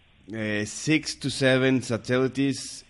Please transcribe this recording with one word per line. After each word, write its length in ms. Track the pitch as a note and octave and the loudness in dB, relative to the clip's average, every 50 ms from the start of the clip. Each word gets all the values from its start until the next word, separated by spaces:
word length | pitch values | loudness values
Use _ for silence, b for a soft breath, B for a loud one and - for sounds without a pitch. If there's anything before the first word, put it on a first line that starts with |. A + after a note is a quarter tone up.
| _ _ _ _ _ F#2+ G#2 | _ _ _ _ _ -10 -6
uh, 280 | A2 G#2+ G#2+ G#2 G#2 G#2+ | -4 -2 -2 -2 -2 -2
six 500 | G#2 - - - D3 D#3 D#3 - - - | -4 -6 -4 0 2 2 2 2 -2 -8
to 160 | - - C3+ | -6 -6 -4
seven 500 | A#2 - C#3 C3 C3 B2+ C3 C3 C3 B2+ | -2 2 2 4 4 4 4 4 2 2
satellites, 1000 | - - A#2 G2+ F#2 A#2+ B2+ B2+ C3 B2 - C3+ C#3 C#3 B2+ - - - - - - | 0 0 -4 -4 -2 0 0 2 2 0 0 0 0 0 0 -4 -8 -12 -14 -16 -16